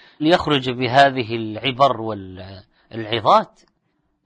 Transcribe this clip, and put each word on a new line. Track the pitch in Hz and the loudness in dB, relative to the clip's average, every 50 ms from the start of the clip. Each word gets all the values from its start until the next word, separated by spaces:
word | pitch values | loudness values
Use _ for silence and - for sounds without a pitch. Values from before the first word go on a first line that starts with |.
| _ _ _ - | _ _ _ -2
ليخرج | - 156 180 175 - 151 147 135 127 131 | 2 2 2 2 2 0 0 0 0 -2
بهذه | 123 123 131 120 120 139 139 139 131 131 117 107 117 | -4 -2 -2 2 4 4 4 4 4 0 -4 -4 -4
العبر | 113 113 110 107 107 - 139 123 117 139 135 120 107 | -6 -6 -6 -6 -6 -6 -4 0 2 2 2 2 0
والعظات، | 113 110 107 98 95 92 92 95 95 95 98 95 - _ _ _ _ _ - 113 110 104 117 113 101 139 190 220 196 - _ _ _ _ _ _ _ _ _ _ _ _ _ _ _ | -4 -8 -8 -8 -10 -14 -16 -16 -16 -16 -18 -18 -20 _ _ _ _ _ -12 -10 -6 -4 -4 -2 2 4 4 4 4 0 _ _ _ _ _ _ _ _ _ _ _ _ _ _ _